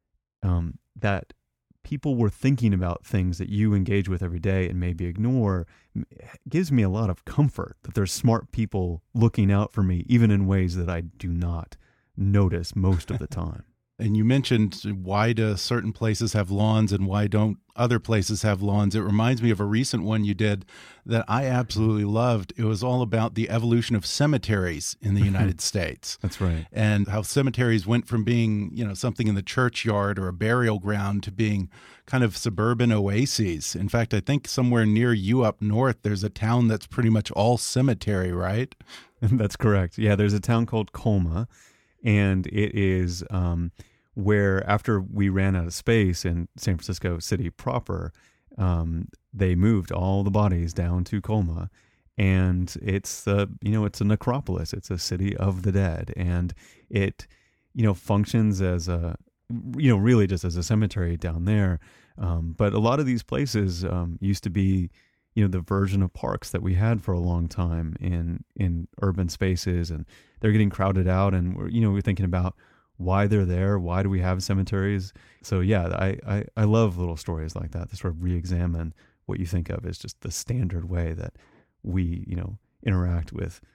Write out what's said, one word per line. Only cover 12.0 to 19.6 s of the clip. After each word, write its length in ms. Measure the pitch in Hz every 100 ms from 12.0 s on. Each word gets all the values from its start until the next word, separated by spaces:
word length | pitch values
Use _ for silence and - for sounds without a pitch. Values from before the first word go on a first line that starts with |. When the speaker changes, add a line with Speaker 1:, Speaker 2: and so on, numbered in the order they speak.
| _ -
Speaker 1:
notice 600 | 98 101 95 87 85 -
most 340 | 92 90 -
of 80 | -
the 100 | -
Speaker 2:
<laughs> 140 | - 82
Speaker 1:
time. 180 | 80 - _ _ -
Speaker 2:
And 200 | 107 107
you 80 | 110
mentioned 560 | 139 127 120 107 - 104 98
why 280 | 92 101 113
do 240 | 113 110 95
certain 360 | - 120 107
places 400 | - 113 104 113
have 160 | 110 92
lawns 420 | 98 107 110 107
and 140 | 98 95
why 220 | 101 104
don't 320 | 104 107 - _ -
other 240 | 120 120
places 420 | - 110 92 107
have 200 | 107 98
lawns. 340 | 101 104 101 107
It 60 |
reminds 420 | 101 101 117 123
me 80 | 117
of 80 |
a 60 | 98